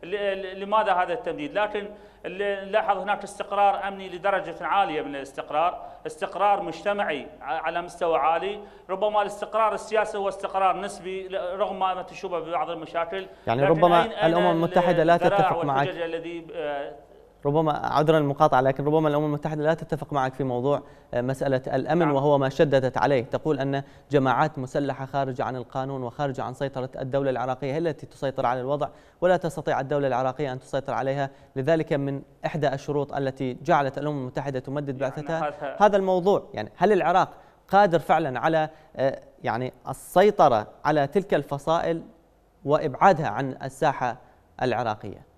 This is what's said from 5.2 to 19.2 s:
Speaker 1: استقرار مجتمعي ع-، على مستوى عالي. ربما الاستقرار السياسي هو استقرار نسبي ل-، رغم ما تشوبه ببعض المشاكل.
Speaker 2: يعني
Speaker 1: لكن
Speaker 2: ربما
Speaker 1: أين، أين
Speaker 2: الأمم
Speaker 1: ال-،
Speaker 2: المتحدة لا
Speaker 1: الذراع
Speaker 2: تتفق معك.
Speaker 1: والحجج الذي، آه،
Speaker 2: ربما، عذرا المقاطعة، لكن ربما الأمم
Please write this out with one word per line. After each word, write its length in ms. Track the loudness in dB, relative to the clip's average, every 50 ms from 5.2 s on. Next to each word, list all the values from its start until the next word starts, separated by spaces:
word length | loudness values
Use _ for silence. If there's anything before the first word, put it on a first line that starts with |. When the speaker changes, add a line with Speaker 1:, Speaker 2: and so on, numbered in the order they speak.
| -10 -10 -10 -12 -10 -4 0 2 2 2 0 -4 -12 -16 -18 -12 -12
Speaker 1:
استقرار 560 | -12 -8 -8 -8 -8 -2 0 2 2 2 2 0
مجتمعي 640 | -6 -8 -4 -2 -2 0 0 0 -2 -2 -6 -6 -10 -16 -16
ع-، 40 | -8
على 380 | -6 -6 -4 -4 -4 -4 -4 -6
مستوى 360 | -8 -6 -4 0 0 2 2
عالي. 420 | 2 2 2 2 0 -4 -6 -8 -12 -16 -20 -20 -10 -8
ربما 320 | -4 -2 -2 0 2 2 0
الاستقرار 520 | 0 -4 -8 -10 -4 0 2 2 2 0
السياسي 440 | -2 -6 -2 0 0 0 0 -2 -4
هو 100 | -2 -2
استقرار 480 | -4 -4 -6 -4 -2 2 2 2 2
نسبي 520 | 2 -4 -8 -10 -10 -10 -10 -8 -8 -10 -8
ل-، 60 | -8
رغم 440 | -6 -6 -6 -2 -2 -2 -4 -2 -2
ما 240 | -2 -2 -2 -2 -6
تشوبه 380 | -10 -12 -12 -10 -6 -4 -4
ببعض 300 | -4 -2 -2 -2 -2 -2
المشاكل. 560 | -6 -10 -10 -6 -4 -4 -4 -4 -4 -8 -8 -10 -16 -12 -4
Speaker 2:
يعني 160 | -2 0 2 4
Speaker 1:
لكن 80 | 4
Speaker 2:
ربما 320 | 4 6 6 6 6 6 4
Speaker 1:
أين، 100 | 2 0
أين 200 | 0 2 2 4
Speaker 2:
الأمم 140 | 4 4
Speaker 1:
ال-، 80 | 4 2
Speaker 2:
المتحدة 500 | 2 0 2 2 2 4 4 4 4 6
لا 100 | 6 4
Speaker 1:
الذراع 240 | 6 4 4 4 4
Speaker 2:
تتفق 260 | 2 2 2 0 0
معك. 220 | 0 2 2 0
Speaker 1:
والحجج 160 | 0 -2 -6 -6
الذي، 440 | -6 -6 -6 -8 -8 -10 -12 -12 -12 -10
آه، 380 | -8 -6 -6 -6 -6 -8 -10 -12 -16 -20 -20 -20 -20 -20 -20 _ _ -4
Speaker 2:
ربما، 260 | 0 0 2 2 2 0
عذرا 460 | -2 -2 0 0 2 4 4 4 4
المقاطعة، 420 | 4 2 2 4 4 6 6 6
لكن 240 | 4 4 2 0 0
ربما 240 | 2 2 2 2 2
الأمم 160 | 2 2